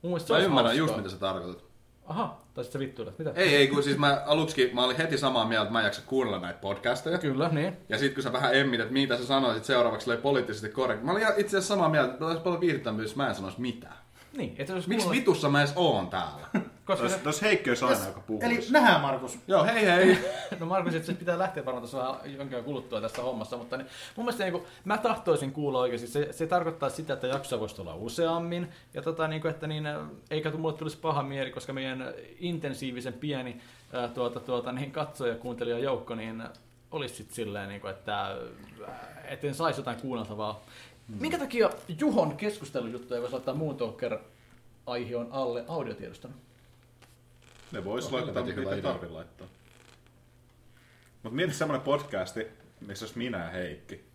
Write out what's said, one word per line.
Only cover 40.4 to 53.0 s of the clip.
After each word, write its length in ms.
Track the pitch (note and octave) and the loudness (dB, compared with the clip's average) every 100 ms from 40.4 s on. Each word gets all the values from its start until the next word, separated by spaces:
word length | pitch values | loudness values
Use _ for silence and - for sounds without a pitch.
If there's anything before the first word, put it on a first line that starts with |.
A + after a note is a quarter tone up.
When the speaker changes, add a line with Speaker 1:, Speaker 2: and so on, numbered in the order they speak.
| G#2+ G#2 - - - - - | -6 -6 -12 -20 -20 -20 -14
Speaker 2:
Hmm. 80 | G#2+ | -6
Speaker 1:
Minkä 180 | D4+ E4+ | -4 -4
takia 320 | C#4 A#3+ G#3 - - D#3+ | -4 4 4 4 -10 0
Juhon 360 | D4 A3+ D#3 - | 2 4 2 2
keskustelujuttuja 800 | G#3 G#3 C#3+ C3+ A2+ A#2+ - A#2+ | -4 -4 -6 -6 -4 -8 -6 -4
ei 60 | |
voisi 100 | A#2+ | -2
laittaa 220 | B2+ - | -4 -2
Moon 220 | D3 D#3 C3+ | -2 -2 -2
Talker 420 | A#2 A2 A#2+ G#2+ - - - - - - - | -4 -4 -4 -4 -8 -20 -20 -20 -20 -20 -8
aihe 300 | B2 A2+ A#2+ | -6 -4 -4
on 120 | A#2 | -4
alle 340 | C3+ C3 A#2+ A#2 | -2 -2 -2 -4
audiotiedoston? 600 | D#3+ A#2+ G#2 G2 - - C3+ - - - - _ _ - _ _ - - - - | -6 -6 -8 -12 -14 -16 -18 -20 -20 -20 -20 _ _ -20 _ _ -20 -20 -20 -14
Speaker 3:
Ne 120 | B2+ | -10
vois 220 | F#2 A#2 C3 | -6 -4 -4
Speaker 2:
Oh, 60 | |
Speaker 3:
laittaa, 220 | B2+ A#2+ | -4 -2
Speaker 2:
helvetin 220 | G#2 F#2 F#2 | -4 -4 -4
hyvä 140 | F#2+ | -4
Speaker 3:
mitä 100 | G2 | -4
Speaker 2:
idea. 120 | F#2+ | -4
Speaker 3:
tarvii 180 | - F2 | -6 -8
laittaa. 360 | D#2+ E2 - F#2 _ _ - - - _ _ _ _ _ _ - - _ _ _ _ | -14 -16 -18 -20 _ _ -20 -20 -20 _ _ _ _ _ _ -20 -20 _ _ _ _
Mut 100 | A2+ | -8
mieti 220 | A#2+ F3 | 0 0
semmonen 280 | D3 D#3 C3+ | 0 0 0
podcasti, 640 | - C#3+ - G2+ G2+ - A2 - - _ G#2 | 2 0 0 -4 -4 -6 -8 -10 -20 _ -14
missä 180 | G2 | -10